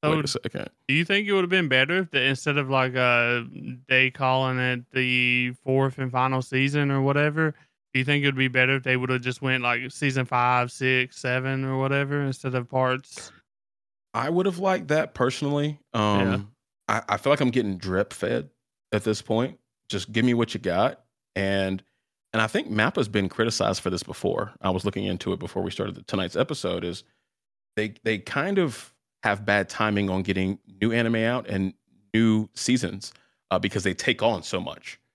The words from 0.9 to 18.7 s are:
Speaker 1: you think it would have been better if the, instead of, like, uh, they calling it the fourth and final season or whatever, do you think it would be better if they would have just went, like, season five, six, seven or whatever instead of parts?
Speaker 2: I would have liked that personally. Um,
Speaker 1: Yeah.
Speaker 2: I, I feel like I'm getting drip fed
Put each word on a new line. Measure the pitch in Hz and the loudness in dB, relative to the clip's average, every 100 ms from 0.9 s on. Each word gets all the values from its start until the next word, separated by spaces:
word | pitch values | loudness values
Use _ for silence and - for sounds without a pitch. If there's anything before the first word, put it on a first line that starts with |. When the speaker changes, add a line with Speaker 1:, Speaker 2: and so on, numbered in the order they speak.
| 143 | 0
Speaker 1:
you | 165 | 2
think | 202 208 | 0 2
it | |
would | 196 | 2
have | 180 | 4
been | 185 165 | 2 4
better | 131 135 180 | 4 4 2
if | 180 | 0
the, | 143 | 0
instead | 127 135 - 143 | 2 0 0 0
of, | 135 | 2
like, | 135 127 127 | 2 2 2
uh, | 123 120 120 120 120 - - 127 - | 4 4 4 0 -2 -12 -12 -12 2
they | 127 131 | 4 4
calling | - 131 131 131 127 | 2 0 2 0 0
it | 127 123 123 | 0 -2 -4
the | 131 127 127 123 123 123 127 | -2 0 2 2 2 0 -4
fourth | 135 131 135 131 | 0 2 2 0
and | 131 | -4
final | 127 131 131 | 0 2 0
season | 127 131 135 147 139 | 0 0 2 2 2
or | 139 | 2
whatever, | 135 139 151 151 156 147 _ _ _ | 2 2 2 0 -2 -2 _ _ _
do | 131 | -2
you | 131 | 2
think | 143 | 2
it | 139 | 2
would | 131 | 2
be | 131 | 0
better | 127 127 135 | 2 2 2
if | |
they | 127 127 | 0 0
would | 127 | 0
have | 127 | -2
just | 123 127 | -2 -4
went, | 135 131 | -2 0
like, | 120 120 131 | 0 -2 -4
season | - 143 131 127 | -4 -2 0 0
five, | 123 123 123 123 | 2 2 2 0
six, | - 131 127 127 - | -2 0 0 0 -4
seven | 127 127 131 135 135 | -4 -2 -2 -4 -2
or | 131 | -2
whatever | 135 139 139 143 | 0 0 0 -2
instead | 139 131 135 127 | -4 -4 -4 -4
of | 120 | -2
parts? | 131 131 131 - - - - _ _ _ _ _ _ _ 117 | 0 0 -2 -6 -18 -18 -20 _ _ _ _ _ _ _ -4
Speaker 2:
I | 135 | -2
would | 175 190 | 0 0
have | 175 | 0
liked | 190 185 - | 0 0 0
that | 151 - - | 0 0 0
personally. | 127 - 143 147 147 147 _ 113 | -2 0 -2 0 -2 -4 _ 0
Um, | 107 101 | 2 2
Speaker 1:
Yeah. | 98 98 101 _ _ _ - | 2 0 -4 _ _ _ -4
Speaker 2:
I, | 107 - | -4 0
I | 98 | -2
feel | 135 | 2
like | 143 | 2
I'm | 135 | 4
getting | 123 107 95 | 2 0 -2
drip | 95 92 104 | -2 0 -2
fed | - - 120 143 _ _ | -2 -2 -2 -4 _ _